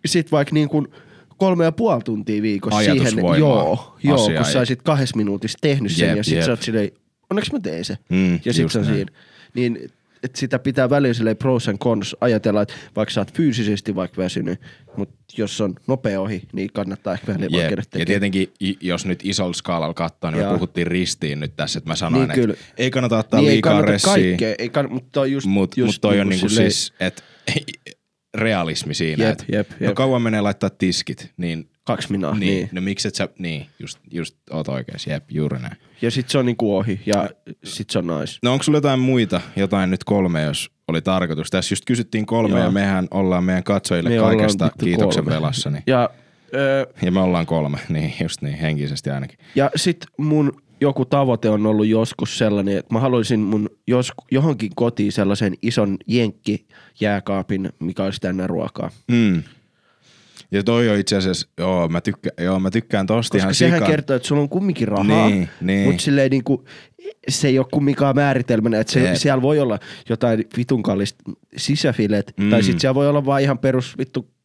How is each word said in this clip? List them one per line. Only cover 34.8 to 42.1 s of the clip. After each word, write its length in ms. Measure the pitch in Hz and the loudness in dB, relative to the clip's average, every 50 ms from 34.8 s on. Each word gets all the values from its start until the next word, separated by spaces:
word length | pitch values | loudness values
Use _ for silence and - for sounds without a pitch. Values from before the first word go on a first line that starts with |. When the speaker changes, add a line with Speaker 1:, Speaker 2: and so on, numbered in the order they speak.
| 62 - - - - | -8 -10 -12 -12 -8
Speaker 2:
jep, 180 | 76 73 71 - _ | -6 -8 -8 -8 _
juuri 280 | - 76 76 71 - 62 | -4 -4 -2 -2 -4 -6
näin. 180 | 60 - - _ _ _ _ - | -8 -12 -14 _ _ _ _ -4
Speaker 1:
Ja 80 | - 117 | -4 -2
sit 180 | 117 135 123 - | -2 -2 -4 0
se 80 | - 143 | 0 0
on 80 | 127 | 2
niinku 300 | 123 117 117 117 104 101 | 0 0 0 0 0 0
ohi, 240 | 95 101 113 95 - - | 0 0 -2 -4 -4 -2
ja 220 | 104 104 101 90 98 - _ _ - - _ - | -2 0 0 0 -4 -8 _ _ -20 -20 _ -16
sit 260 | 82 - - 92 - | -14 -12 -10 -10 -4
se 80 | - 101 | -4 -4
on 80 | 87 | -2
nice. 320 | 85 82 76 - - - - | -2 -4 -4 -6 -8 -10 -4
Speaker 2:
No 100 | - 123 | -2 0
onks 140 | 127 135 - | 0 0 2
sulla 100 | - 151 151 | 2 2 2
jotain 220 | 139 147 135 131 | 2 2 0 2
muita, 400 | 127 127 131 123 113 90 - 87 - - - | 2 2 2 2 2 0 -2 -4 -6 -6 -4
jotain 340 | 98 98 92 104 98 95 90 | -2 -2 0 2 0 2 0
nyt 140 | 92 90 - | 0 -2 0
kolme, 380 | - 104 101 95 87 85 78 | 0 0 2 2 2 0 0
jos 280 | 76 76 73 - - - _ _ _ - | -2 -2 -4 -4 -8 -10 _ _ _ -4
oli 140 | 82 82 | -4 -2
tarkoitus? 480 | 78 98 92 92 90 82 80 76 78 - | 0 0 0 0 0 -2 -4 -6 -6 -2
Tässä 220 | - 92 87 - | -2 -2 -2 -2
just 120 | 98 - - | -4 -4 -2
kysyttiin 420 | - 123 117 117 - | -2 -2 -2 -2 -4